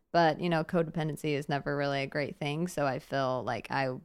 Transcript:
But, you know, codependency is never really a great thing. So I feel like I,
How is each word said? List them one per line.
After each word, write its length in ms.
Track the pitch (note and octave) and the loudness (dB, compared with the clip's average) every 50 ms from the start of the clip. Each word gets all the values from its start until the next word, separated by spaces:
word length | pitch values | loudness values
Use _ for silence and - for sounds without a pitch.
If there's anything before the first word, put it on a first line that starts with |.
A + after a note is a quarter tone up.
| _ _ | _ _
But, 300 | - E3+ E3+ D#3 D3 - | 4 4 6 6 4 2
you 80 | F3 F3 | 0 2
know, 140 | E3+ D#3+ D#3+ | 2 2 2
codependency 720 | - - F3 E3 D#3 - E3+ D#3 D#3 D3 - - D#3 D3 | 2 2 2 2 0 0 -2 -2 -2 -2 -2 0 0 0
is 100 | C3+ D3+ | 0 0
never 300 | - D3 C#3 - D3 C#3+ | 0 -2 -2 0 -2 -2
really 240 | C#3+ C#3+ C#3+ C#3 C#3 | 0 0 0 0 0
a 60 | C#3 | -2
great 280 | C3+ - D3+ C#3+ - - | -2 -2 -2 -2 -4 -4
thing. 300 | - D3 C#3+ D3 D#3 F3 | -4 -4 -2 -2 -2 -2
So 180 | F3+ - - C#3+ | -2 -2 0 0
I 140 | C#3 B2+ C3 | 0 0 -2
feel 440 | - - C3+ C3+ C3+ B2+ B2+ B2+ G#2 | -4 -4 -2 0 0 0 0 -2 -2
like 280 | A2 A#2+ G#2+ - - | -2 -4 -4 -4 -4
I, 200 | - C#3 C3+ C3 B2+ - - | -2 -2 -2 -2 -4 -6 -10